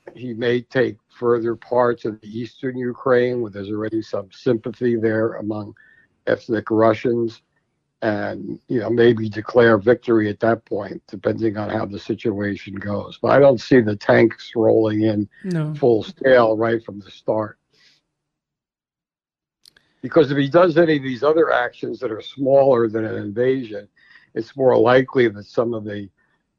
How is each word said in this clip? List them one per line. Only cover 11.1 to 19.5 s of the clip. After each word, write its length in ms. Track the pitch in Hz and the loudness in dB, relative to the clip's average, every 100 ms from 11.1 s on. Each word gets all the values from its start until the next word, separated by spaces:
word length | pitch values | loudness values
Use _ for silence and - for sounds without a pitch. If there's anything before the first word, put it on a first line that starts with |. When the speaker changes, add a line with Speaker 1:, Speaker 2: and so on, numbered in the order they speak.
| 101 107 107 110 104 | -6 -4 -2 -4 -4
Speaker 1:
on 140 | 104 | -6
how 160 | 107 101 | -6 -6
the 120 | 98 | -10
situation 760 | - 107 117 101 101 95 104 | -8 -6 -4 -4 -6 -8 -12
goes. 440 | 98 101 101 - - | -12 -8 -8 -8 -6
But 100 | 117 | 2
I 80 | 131 | 6
don't 220 | 139 113 | 6 4
see 200 | - 127 | 4 4
the 160 | 107 104 | 4 -2
tanks 560 | - 120 113 - - | 2 4 4 0 -8
rolling 480 | 117 110 110 110 107 | 0 2 4 2 0
in 260 | 110 104 104 _ | 0 0 -4 _
Speaker 2:
No. 300 | 190 170 151 | -6 -4 -4
Speaker 1:
full 280 | 147 127 110 | 0 2 2
scale 540 | - - 131 123 113 107 | -2 -4 4 4 4 2
right 280 | 113 113 | -2 -2
from 160 | 104 101 | -6 -18
the 100 | - | -18
start. 480 | - - 110 107 - _ _ _ _ _ _ _ _ _ _ _ _ _ _ _ _ _ _ _ | -12 -4 -4 -4 -10 _ _ _ _ _ _ _ _ _ _ _ _ _ _ _ _ _ _ _